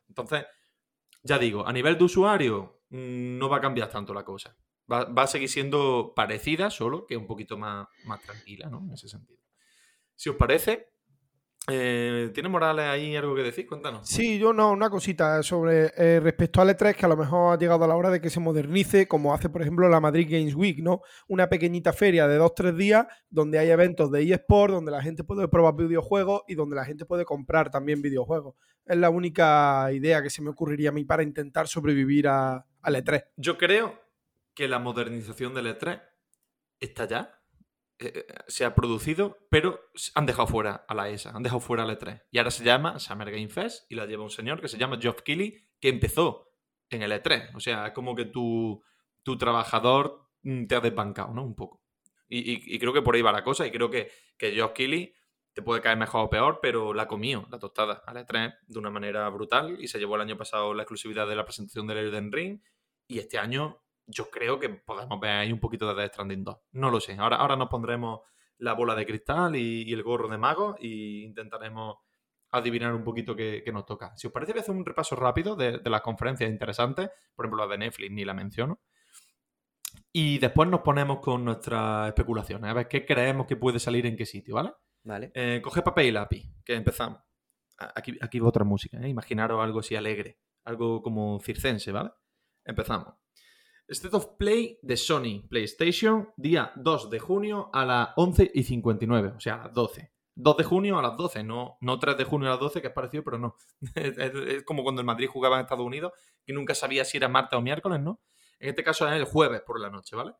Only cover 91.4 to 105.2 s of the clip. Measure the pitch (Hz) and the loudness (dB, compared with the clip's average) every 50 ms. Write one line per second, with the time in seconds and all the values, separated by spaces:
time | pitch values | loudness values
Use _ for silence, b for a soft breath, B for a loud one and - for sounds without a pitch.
91.4 | - - 104 - - 135 117 101 - - 98 104 - 220 - _ _ _ _ _ | -6 -8 -6 -4 -2 -2 -2 -4 -4 -6 -6 -6 -6 -8 -10 _ _ _ _ _
92.4 | _ _ _ _ _ - 110 110 110 - 117 92 - - - _ _ _ _ b | _ _ _ _ _ -10 -8 -6 -6 -4 -4 -6 -8 -10 -20 _ _ _ _ b
93.4 | b b b b b b b b b b 143 - - 185 208 208 - - - - | b b b b b b b b b b -12 -12 -6 -2 -2 -2 -2 -2 -4 0
94.4 | 196 208 214 233 233 - - _ - 127 123 117 - - 160 143 127 117 101 101 | 2 4 4 2 2 0 -6 _ -6 -4 -4 -2 0 0 0 0 0 -4 -6 -8
95.4 | - - - 117 107 107 - - 165 170 175 - 220 220 220 220 208 - _ - | -8 -4 -4 -4 -4 -4 -2 0 0 0 2 4 4 4 4 2 0 -4 _ -4
96.4 | 131 151 170 156 117 - - - 127 160 160 131 113 107 113 110 - - 185 202 | 0 2 2 2 0 -2 -6 -2 0 2 2 0 0 -4 -8 -6 -2 0 0 0
97.4 | 208 214 208 202 - - - 131 131 127 123 120 117 - - 147 175 185 170 - | 0 -2 -4 -6 -6 -4 -2 0 2 2 2 2 2 2 2 2 2 4 6 6
98.4 | 190 - - 139 123 - 127 117 104 117 110 101 117 110 120 113 101 98 - - | 6 6 4 0 -2 -2 -2 -2 0 0 0 0 0 2 2 2 2 0 -4 -6
99.4 | - 117 110 117 117 113 117 123 117 107 - 92 - - _ _ _ _ - - | -6 -6 -6 -6 -8 -6 -2 -2 -2 -2 -4 -10 -20 -20 _ _ _ _ -6 2
100.4 | 123 151 147 156 156 156 175 190 196 202 196 165 131 120 117 117 175 175 - 107 | 4 4 4 4 2 0 0 0 2 0 0 0 0 -2 -2 -4 -6 -6 -6 -8
101.4 | 107 110 117 120 123 131 - - 123 127 127 123 - 143 139 135 131 - 151 143 | -8 -8 -8 -8 -10 -10 -12 -8 -4 -4 -4 0 0 0 0 0 -2 -2 -2 -2
102.4 | 135 131 127 127 139 147 - 175 147 127 - 139 127 123 - 151 151 139 123 117 | 0 0 -2 -2 -2 -4 -4 -6 -8 -8 -8 -8 -8 -8 -8 -8 -8 -8 -6 -6
103.4 | 120 117 - b b b b - 143 123 - 165 151 139 131 - 135 131 131 139 | -6 -8 -8 b b b b -14 -12 -10 -8 -6 -6 -6 -4 -4 -4 -4 -4 -6
104.4 | 135 127 135 139 - - 156 139 127 135 131 127 123 123 117 117 | -6 -4 -6 -6 -6 -6 -4 -4 -2 -2 -2 -2 -2 -2 -2 -2